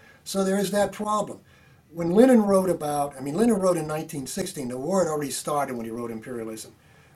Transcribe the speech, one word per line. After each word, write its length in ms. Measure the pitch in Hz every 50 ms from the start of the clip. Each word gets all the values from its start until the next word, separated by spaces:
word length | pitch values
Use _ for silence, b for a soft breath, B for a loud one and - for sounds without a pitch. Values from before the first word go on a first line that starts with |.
| b b b b b
So 200 | - - 196 190
there 160 | 190 196 202
is 120 | 196 175
that 200 | 202 202 196 190
problem. 480 | - - 208 208 214 208 196 - - - b b b b b b b b b _
When 200 | 151 165 170 170
Lenin 320 | 180 214 254 262 247 220 208
wrote 260 | 202 196 190 185 180
about, 480 | 170 160 151 147 143 143 143 143 - 131
I 20 |
mean, 160 | 135 143 147
Lenin 200 | 185 233 247 214
wrote 220 | 190 190 185 175 165
in 100 | 156 156
nineteen 400 | 156 156 160 - - 143 131 -
sixteen, 400 | - 190 180 - - 151 131 120
the 100 | 127 131
war 260 | 139 165 190 190 170
had 60 | 160
already 220 | 151 147 143 131
started 440 | 120 - - 165 147 143 135 135 123
when 100 | 117 113
he 60 | 113
wrote 200 | 113 120 120 113
Imperialism. 600 | 113 110 110 135 120 117 110 110 110 110 - - - b b b b b b b b